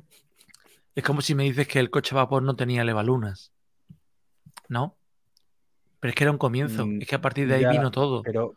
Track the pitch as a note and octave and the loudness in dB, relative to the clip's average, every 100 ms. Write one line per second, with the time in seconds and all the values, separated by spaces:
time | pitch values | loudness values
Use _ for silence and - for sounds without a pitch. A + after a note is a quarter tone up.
0 | - - _ _ _ - _ _ _ - | -20 -20 _ _ _ -20 _ _ _ -4
1 | - C#3+ - C#3 C#3 B2+ C#3 C#3 B2 C#3+ | -2 0 0 2 2 0 0 0 2 0
2 | - C3+ B2+ C3+ C3+ B2 B2 A#2+ A#2 G#2+ | 0 0 2 2 0 0 0 0 2 2
3 | A2+ B2+ G#2 F#2+ - _ _ _ - - | 2 0 -2 -8 -16 _ _ _ -20 -20
4 | _ _ _ _ - - - A#2+ D#3+ - | _ _ _ _ -20 -18 -6 -4 -4 -8
5 | _ _ _ _ _ _ _ _ _ _ | _ _ _ _ _ _ _ _ _ _
6 | B2 - C#3+ C#3+ C3+ B2 C#3+ A2 G#2+ G#2 | -4 2 2 2 0 0 -2 -2 -4 -4
7 | - C3+ C3+ C#3+ C3+ C3 B2 B2 B2+ C3 | -4 -2 -2 0 2 2 4 2 2 0
8 | C#3+ A#2+ A2 A2 A#2 | 0 -2 -2 -4 -4